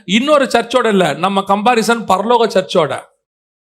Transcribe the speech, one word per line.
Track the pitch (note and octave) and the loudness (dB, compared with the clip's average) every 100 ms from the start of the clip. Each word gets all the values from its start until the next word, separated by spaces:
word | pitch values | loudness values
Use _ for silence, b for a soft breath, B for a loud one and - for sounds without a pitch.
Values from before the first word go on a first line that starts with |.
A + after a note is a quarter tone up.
இன்னொரு | - G#3+ C#4+ D4 | -4 -2 2 2
சர்ச்சோட | C4 A#3 A#3 B3+ A3+ | 2 0 0 0 2
இல்ல, | G3 D#3+ | 2 0
நம்ம | C#3+ F#3 G3 | -2 -2 -2
கம்பாரிசன் | G3 G3+ G#3+ A#3+ A3 A#3 | -2 0 2 0 0 -2
பரலோக | G3 F#3+ G#3+ A#3+ A3+ | 0 0 2 0 2
சர்ச்சோட. | G3 - F#3 D3 B2 - _ _ _ _ _ _ | 0 0 0 -2 -4 -12 _ _ _ _ _ _